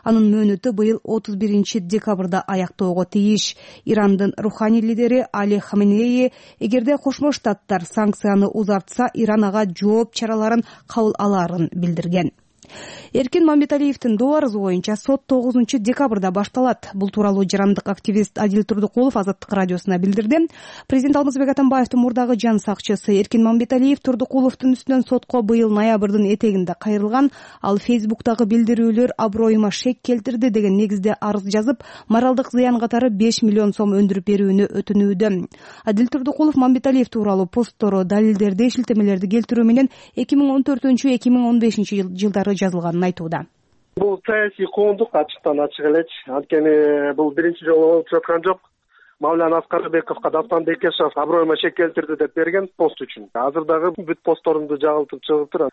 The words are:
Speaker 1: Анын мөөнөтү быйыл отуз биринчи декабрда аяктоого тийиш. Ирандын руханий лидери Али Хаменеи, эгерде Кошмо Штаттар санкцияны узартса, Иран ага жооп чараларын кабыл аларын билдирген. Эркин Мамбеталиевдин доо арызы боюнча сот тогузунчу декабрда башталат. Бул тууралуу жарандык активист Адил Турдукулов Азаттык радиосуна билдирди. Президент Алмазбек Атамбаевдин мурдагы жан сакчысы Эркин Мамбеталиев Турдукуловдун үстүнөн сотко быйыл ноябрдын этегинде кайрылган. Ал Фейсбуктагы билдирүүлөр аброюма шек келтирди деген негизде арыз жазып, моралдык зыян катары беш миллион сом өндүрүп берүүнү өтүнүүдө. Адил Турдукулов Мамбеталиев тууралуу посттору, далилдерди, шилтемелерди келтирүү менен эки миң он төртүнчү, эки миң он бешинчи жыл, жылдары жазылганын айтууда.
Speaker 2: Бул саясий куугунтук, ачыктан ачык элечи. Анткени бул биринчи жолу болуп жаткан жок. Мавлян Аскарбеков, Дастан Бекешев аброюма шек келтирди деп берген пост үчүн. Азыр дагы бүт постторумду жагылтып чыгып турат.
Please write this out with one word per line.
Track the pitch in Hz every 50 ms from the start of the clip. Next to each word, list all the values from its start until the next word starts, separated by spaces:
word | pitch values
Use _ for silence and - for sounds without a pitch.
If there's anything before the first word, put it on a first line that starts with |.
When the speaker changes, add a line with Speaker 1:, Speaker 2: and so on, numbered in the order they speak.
| -
Speaker 1:
Анын | 226 226 220 214 208 208
мөөнөтү | 214 214 202 202 180 - 254 202
быйыл | 185 214 220 226 - -
отуз | - 226 220 - - 202
биринчи | 190 214 208 208 202 196 - - 226
декабрда | 175 175 214 208 - 226 202 185 185 180 185 185 -
аяктоого | - 196 185 180 170 - - 202 185 175 185 180
тийиш. | - - 208 202 208 214 202 - - - - - - - - _
Ирандын | - 220 214 202 202 196 185 202 196 - -
руханий | 208 214 - - 220 220 226 233
лидери | 220 226 233 208 240 233 247 254 - - -
Али | 208 202 202 208 202
Хаменеи, | - - - 202 202 202 202 208 233 247 247 247 254 254 - - - - - _
эгерде | - 208 233 254 226 269 294
Кошмо | 277 - 269 254 - 277 294 262
Штаттар | - - 226 202 - _ - 202 185 175
санкцияны | - - 226 214 208 196 - - 208 202 202 202 196
узартса, | - 220 214 185 208 196 - - - - 247 240 -
Иран | - 226 214 214 220 214
ага | 196 190 220 214
жооп | 185 170 - 202 208 214 226 233 226 _
чараларын | - 233 214 226 220 214 220 233 233 - - - - _
кабыл | - - 233 220 220 - -
аларын | 202 202 202 190 170 170 175 156 165 - -
билдирген. | 175 175 175 170 170 165 170 180 185 165 - - _ _ _ _ _ - - - - - - - - - - -
Эркин | 240 269 247 - 359 330
Мамбеталиевдин | 311 302 294 294 285 294 285 285 285 262 - - 247 214 202
доо | 247 277 302
арызы | 311 302 240 202 208
боюнча | 196 190 180 185 - 214 214
сот | 208 - - 269 269 -
тогузунчу | - 269 254 233 254 240 247 233 - - 247
декабрда | 202 233 247 - 285 254 220 202 185 190
башталат. | 180 202 202 - - 262 254 254 226 - - - -
Бул | 190 196 196
тууралуу | - 214 202 202 196 196 196 175
жарандык | - 196 196 202 196 - - -
активист | 196 - - - 190 214 202 - - -
Адил | 214 202 196 214 208
Турдукулов | - 220 208 202 202 - 240 254 269 -
Азаттык | 226 190 196 185 - - -
радиосуна | 208 196 190 180 180 - - 196 185 175
билдирди. | 185 196 196 233 208 214 294 330 330 320 - - - - - - -
Президент | - 269 262 247 285 285
Алмазбек | 285 285 285 247 262 277 262
Атамбаевдин | 269 277 277 254 269 262 247 - - 247
мурдагы | 240 254 233 247 247 233 247 202
жан | 233 233 220 202
сакчысы | - 214 196 - - - 202 190 - - 202 196
Эркин | 202 - - 233 226
Мамбеталиев | 226 226 233 240 - 262 254 254 277 285 -
Турдукуловдун | - 262 254 214 254 - - 269 254 262 - - - 262 254
үстүнөн | - - - 262 262 240 -
сотко | 262 247 - - - 247
быйыл | 220 202 233 233 226 214
ноябрдын | 208 208 214 226 226 208 208 202 202 220 208
этегинде | 196 214 - - 220 196 190 185 180 170 -
кайрылган. | - 220 208 202 202 208 226 262 285 269 - - - - - - -
Ал | 202 202 208
Фейсбуктагы | - - 240 233 208 214 226 - - 240 226 226 233
билдирүүлөр | 196 226 233 233 214 240 220 233 226 214 226 247 247 -
аброюма | - 220 220 196 226 226 220 220 214 214 202
шек | 180 - - 247 254 - -
келтирди | - 240 233 202 - 233 226 254 254
деген | 202 220 208 196 190
негизде | 202 214 190 208 196 185 214 202 -
арыз | - 208 208 208 190 196
жазып, | 202 214 214 254 269 - - - - - -
моралдык | - 214 233 254 254 262 240 254 - -
зыян | 247 254 247 247 233
катары | 233 220 247 233 254 254
беш | 208 190 220 233 220 -
миллион | 240 214 202 214 214 208 190
сом | - 214 202 196
өндүрүп | 196 208 190 190 196 180 208
берүүнү | 208 196 202 190 190 196 202 -
өтүнүүдө. | - 202 196 - 202 202 202 202 202 180 220 214 190 180 175 - - _ - - - - -
Адил | 226 208 202 254 233
Турдукулов | - 277 254 285 - - 311 311 277
Мамбеталиев | 269 254 254 254 233 - 277 262 262 233 -
тууралуу | - 226 208 208 190 190 190
посттору, | 175 - 240 226 - - _ 226 202 190 190 185
далилдерди, | 170 202 208 220 220 214 190 214 208 185 185 240 254
шилтемелерди | - 247 233 - 233 214 208 202 196 180 190
келтирүү | 180 208 233 220 - 233 226 233
менен | 226 233 262 269 - - - - - _
эки | - 247 - 294
миң | 277 285 277 269
он | 277 254 -
төртүнчү, | 277 240 - 269 254 226 - 277 247
эки | 233 - 254
миң | 247 247 240 233
он | 240 233
бешинчи | 226 226 202 220 196 - 208 196 185
жыл, | 185 180
жылдары | 185 208 208 190 202 190 208 202 180
жазылганын | 196 190 180 175 170 170 165 175 180
айтууда. | 180 180 - 165 165 165 143 170 - _ _ _ _ _ _ _ _ _
Speaker 2:
Бул | 175 196 202 190 185 -
саясий | - 214 214 208 208 - - 190
куугунтук, | 185 - 208 202 208 202 190 226 - -
ачыктан | 151 151 - - - - 165 147 147
ачык | 147 147 - - 147
элечи. | 151 151 165 160 - - - -
Анткени | 135 127 143 143 - 170 156 151 156 151 151 151 147 147 147 143 143 139
бул | 139 156 147
биринчи | 143 160 165 170 170 - 165
жолу | 160 165 156 160 160 170 165 160
болуп | -
жаткан | 170 165 165 - 170 165 165
жок. | 190 185 - _ _ _ _ _ _ _ _ _ _ _ _
Мавлян | 147 151 165 170 170 160 165
Аскарбеков, | 165 156 - 170 170 170 165 160 165 160 - 160 - -
Дастан | 156 143 160 156 - 175 165 160
Бекешев | 165 165 - - 170 - - 165 147 -
аброюма | 143 147 147 165 170 165 160 156
шек | 147 190 165 -
келтирди | - 170 165 165 165 156 151 156 139
деп | 151 143 -
берген | 165 160 170 175 196 196 185 -
пост | - 170 151 - -
үчүн. | 131 - - 113 104 95 _
Азыр | 117 123 143 143 165 156
дагы | 156 160 160 165 180 165
бүт | - 180 156 165 - _
постторумду | 170 160 - - 165 160 156 151 147 147
жагылтып | 139 147 151 151 151 143 - 147 131 -
чыгып | - 156 151 147 -
турат. | - 165 151 131